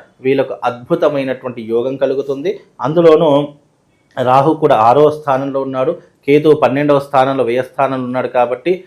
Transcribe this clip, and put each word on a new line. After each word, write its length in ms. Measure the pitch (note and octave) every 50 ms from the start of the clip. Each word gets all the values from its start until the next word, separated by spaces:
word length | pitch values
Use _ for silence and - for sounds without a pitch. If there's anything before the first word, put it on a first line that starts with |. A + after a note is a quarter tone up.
| - _ _ _
వీళ్ళకు 340 | B2+ C3 C#3 C3+ B2+ - A#2+ - -
అద్భుతమైనటువంటి 1000 | B2 A#2+ A#2+ B2+ - E3+ E3 E3+ D3+ C#3+ C#3 C3+ C3 B2+ B2 - B2 A#2+ B2
యోగం 360 | A2 G#2+ A2+ A#2+ A#2+ C3 C3+
కలుగుతుంది. 640 | C3+ C#3 C3 C3+ C#3 C3+ C#3 C3+ C#3 C#3+ F#3+ G#3+ - - _ _ -
అందులోనూ 640 | A#2 C3 D#3 F3 E3+ E3 D#3 D#3+ E3+ D3+ C#3 C#3+ D3+ D3 - _ _ _ _ _ _ _ _ _ _ _ - C3
రాహు 320 | B2 B2 B2+ C3+ C#3 D#3+ D#3
కూడా 220 | D#3 D#3 C#3+ C3
ఆరో 360 | A2 A2 A#2+ B2+ C#3+ D3+ D3
స్థానంలో 500 | D3+ D3+ - C#3+ C3+ C3 C#3 C#3 C3+ C3+
ఉన్నాడు, 300 | C3+ C3+ C3 C3 C3 D#3 F3 - _ _ _ _ -
కేతు 320 | C#3 C#3+ D3 D3+ D#3 D3 - C3+
పన్నెండవ 360 | B2 C3 C#3+ D3 D3 C#3+ C#3
స్థానంలో, 440 | C#3 - - C3+ C3 C3+ C3+ C3+ A#2+
వ్యయస్థానంలో 640 | A#2 A#2+ B2+ B2 - - - C#3 C3 C3+ C3 B2+
ఉన్నాడు 220 | B2 B2 B2+ B2
కాబట్టి, 560 | A#2 - B2 B2 A#2+ B2 B2 - F3 F#3 F3+ -